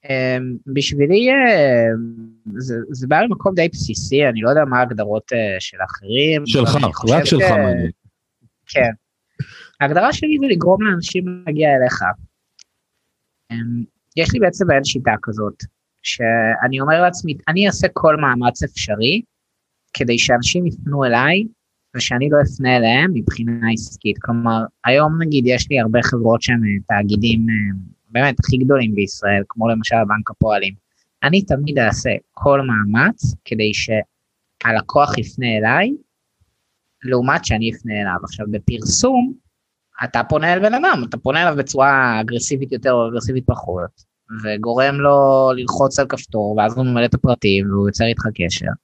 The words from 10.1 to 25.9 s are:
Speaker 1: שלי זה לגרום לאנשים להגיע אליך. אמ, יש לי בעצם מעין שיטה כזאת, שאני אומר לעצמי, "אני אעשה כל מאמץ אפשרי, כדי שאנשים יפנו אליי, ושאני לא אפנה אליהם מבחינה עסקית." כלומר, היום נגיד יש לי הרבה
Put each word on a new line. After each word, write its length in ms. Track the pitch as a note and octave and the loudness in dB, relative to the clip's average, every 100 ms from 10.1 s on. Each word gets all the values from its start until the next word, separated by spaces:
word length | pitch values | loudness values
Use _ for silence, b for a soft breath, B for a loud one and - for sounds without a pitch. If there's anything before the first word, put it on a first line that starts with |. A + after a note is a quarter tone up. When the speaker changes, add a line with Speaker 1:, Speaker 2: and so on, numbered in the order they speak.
Speaker 1:
שלי 240 | - D#4 D4+ | 0 -2 0
זה 60 | C4+ | 0
לגרום 320 | F3+ E3 F#3+ | 0 2 2
לאנשים 600 | G#3+ F#3 F3 F#3 F3+ F3+ F3 | 2 -2 -2 -6 -6 -8 -6
להגיע 220 | D3+ D#3 | 0 2
אליך. 340 | C3+ B2 - F2+ F#2 - _ _ _ _ _ _ _ _ _ _ _ _ | 4 2 0 -4 -4 -12 _ _ _ _ _ _ _ _ _ _ _ _
אמ, 320 | A#2 A#2 A#2+ A2+ _ _ - | -8 -6 -6 -8 _ _ -2
יש 160 | E3 | -2
לי 60 | B3 | 0
בעצם 280 | F#3+ F3+ F#3 | -2 0 0
מעין 160 | C#3 | 2
שיטה 300 | C#3 C3+ B2+ G#2+ | 0 -4 -2 -2
כזאת, 420 | - G#2+ G#2 G2 - _ _ _ | -4 -6 -8 -8 -20 _ _ _
שאני 760 | - - A2+ A#2 A2 A2+ B2+ C3+ | -12 -4 0 2 2 0 -2 -2
אומר 200 | D3 D#3+ | -2 2
לעצמי, 360 | F3+ F3 E3 C#3+ - | 2 0 -8 -6 -2
"אני 200 | E3+ G3+ | 0 0
אעשה 200 | - F#3 | 0 -4
כל 220 | - D#3+ D3+ | 2 2 2
מאמץ 480 | D3 B2 A#2+ - | 0 2 0 -2
אפשרי, 580 | C#3+ - - G#2+ A#2 G3 - _ _ _ _ _ _ | -8 -8 -6 -2 0 -2 -4 _ _ _ _ _ _
כדי 240 | - A#2+ A#2+ | -6 -2 0
שאנשים 480 | - A#2+ B2 F3 F3 | 2 0 0 -2 -2
יפנו 400 | - - C#3+ C3 | -4 -6 -2 0
אליי, 380 | A#2 C3+ F#3 A3 _ _ _ _ B2 | 2 2 0 -2 _ _ _ _ -8
ושאני 340 | - B2 C#3 | -4 -2 2
לא 80 | D3 | 2
אפנה 360 | C#3 - C3 B2+ | 2 0 0 2
אליהם 340 | A2+ B2 F3 | 4 2 2
מבחינה 580 | D3+ G#2+ - A#2 A#2 A2+ | 0 -4 -4 -6 -2 -2
עסקית." 440 | A2+ G#2 - G#2+ G2+ | -2 -6 -8 -6 -6
כלומר, 420 | - A#2 A#2 A2+ A2+ _ A#2+ | -4 -2 0 -2 -4 _ 0
היום 360 | C3+ D#3 D#3+ | 2 2 0
נגיד 220 | E3 D3 B2 | 0 2 2
יש 200 | B2 - | 0 0
לי 100 | C#3 | 0
הרבה 200 | A2+ | 2